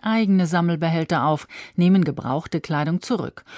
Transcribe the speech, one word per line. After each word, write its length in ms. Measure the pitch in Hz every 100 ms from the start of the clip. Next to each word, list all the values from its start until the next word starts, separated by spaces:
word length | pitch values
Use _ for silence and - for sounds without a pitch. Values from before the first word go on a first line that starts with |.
eigene 420 | 214 220 214 190 170
Sammelbehälter 800 | 170 170 165 165 165 160 160 139
auf, 220 | 151 - - - -
nehmen 280 | 175 190
gebrauchte 580 | 151 143 127 135 - 165
Kleidung 400 | - 151 151 180
zurück 420 | - 226 - - -